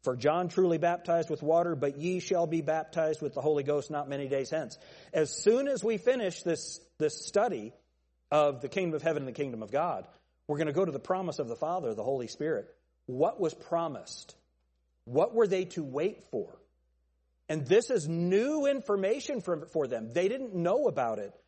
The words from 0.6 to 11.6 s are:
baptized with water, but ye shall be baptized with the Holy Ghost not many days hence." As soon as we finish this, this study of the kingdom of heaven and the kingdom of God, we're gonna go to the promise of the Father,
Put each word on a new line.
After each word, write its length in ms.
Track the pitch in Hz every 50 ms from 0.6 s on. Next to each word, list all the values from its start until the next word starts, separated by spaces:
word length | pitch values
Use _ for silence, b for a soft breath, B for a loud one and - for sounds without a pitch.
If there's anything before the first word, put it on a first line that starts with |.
| 190 175 170 160
baptized 520 | 151 170 175 175 - - 170 170 165 -
with 120 | 165 143
water, 360 | 151 147 160 170 175 175 170 143
but 200 | 143 143 139 143
ye 220 | 151 180 185 180
shall 260 | 170 - 190 175 170
be 140 | 160 165 165
baptized 640 | 151 151 156 160 156 - - 170 160 156 156 151
with 140 | 160 143 -
the 60 | 139
Holy 220 | 131 151 156 147 139
Ghost 260 | 139 147 147 139 -
not 200 | 156 147 143 135
many 180 | 139 139 143 135
days 220 | 139 135 135 -
hence." 280 | 160 160 147 113 - - B B B B B B B
As 180 | 156 156 147
soon 380 | - - - 208 226 254 277 277
as 120 | 277 220
we 160 | - 226 226 196
finish 460 | - 247 262 254 220 185 170 - -
this, 380 | 175 165 151 - - - - - _ _ _
this 280 | 156 151 - - -
study 460 | - - 196 214 247 180 120 104 113 - _ _ _ _ _ _ _ _ _ _ _
of 300 | - 151 147 147 139 131
the 80 | - 131
kingdom 260 | - 196 190 170 156
of 80 | 151
heaven 200 | 131 165 160 147
and 60 | 139 131
the 20 |
kingdom 320 | 117 - 147 135 120 110 110
of 80 | 104
God, 340 | 113 139 165 180 143 95 - - b b b _ _ _ _ -
we're 80 | 147 147
gonna 160 | 160 151 139
go 100 | 160 196
to 80 | 175
the 80 | 139 131
promise 400 | - - 185 185 190 170 143 -
of 80 | 143 113
the 80 | 117
Father, 380 | 113